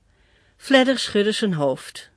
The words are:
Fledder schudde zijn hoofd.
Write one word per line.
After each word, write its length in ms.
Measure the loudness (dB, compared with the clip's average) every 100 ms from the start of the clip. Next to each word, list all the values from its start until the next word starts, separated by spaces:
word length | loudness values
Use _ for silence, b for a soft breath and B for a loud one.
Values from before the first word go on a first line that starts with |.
| _ _ _ _ _ _
Fledder 420 | 2 4 4 0
schudde 340 | -2 0 0
zijn 220 | -2 -2 0
hoofd. 580 | -2 -2 -8 -20 -20